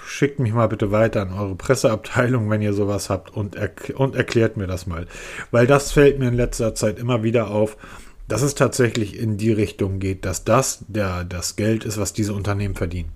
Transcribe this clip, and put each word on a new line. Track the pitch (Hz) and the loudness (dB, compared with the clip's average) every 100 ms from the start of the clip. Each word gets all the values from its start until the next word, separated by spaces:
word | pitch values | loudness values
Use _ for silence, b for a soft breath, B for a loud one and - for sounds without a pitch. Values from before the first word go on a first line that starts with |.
| - | -12
schickt | - 139 - | 0 0 2
mich | 117 | 0
mal | 117 110 | 2 2
bitte | 107 104 | 2 2
weiter | 107 113 113 | 4 4 2
an | 95 | -2
eure | 95 101 92 | -4 -4 -4
Presseabteilung, | - 127 131 110 - - 123 131 107 | 0 2 2 0 -2 0 2 2 0
wenn | 107 | 0
ihr | 104 | 2
sowas | 101 101 101 - | 0 0 -2 -2
habt | 95 - - | -4 -4 -8
und | 101 | -6
erk-, | - 101 - - | -6 -8 -6 -8
und | - 135 127 | 0 0 0
erklärt | 120 120 113 110 | 0 2 2 0
mir | 92 | -4
das | 92 - | -6 -6
mal." | 85 87 B B B B | -8 -8 B B B B
Weil | 120 123 | 4 6
das | 143 - | 6 4
fällt | 151 143 139 | 6 6 6
mir | 127 | 2
in | 120 | 2
letzter | 120 - 113 | 0 0 -2
Zeit | 110 110 - | 0 -2 -2
immer | 120 120 | -2 0
wieder | 110 117 101 | 2 0 0
auf, | 104 107 - B B B B - | 2 0 -2 B B B B -6
dass | 107 | -2
es | 139 | 0
tatsächlich | - 127 - 120 117 101 - | 2 2 4 2 2 -4 -4
in | 113 104 | -4 0
die | 110 | 0
Richtung | 107 101 - 98 95 | 2 0 -2 -4 -2
geht, | 95 92 | -4 -4
dass | 98 92 | -4 -4
das | - 117 131 - - | 2 2 2 -4 -8
der, | 104 98 90 | -4 -4 -4
das | 90 90 - - | -6 -6 -6 -2
Geld | 107 113 | 0 0
ist, | 107 104 | -2 -4
was | 98 | -4
diese | - 104 | -2 -2
Unternehmen | 101 95 101 101 | -2 -4 -2 -2
verdienen. | 95 87 87 82 | -2 -4 -4 -8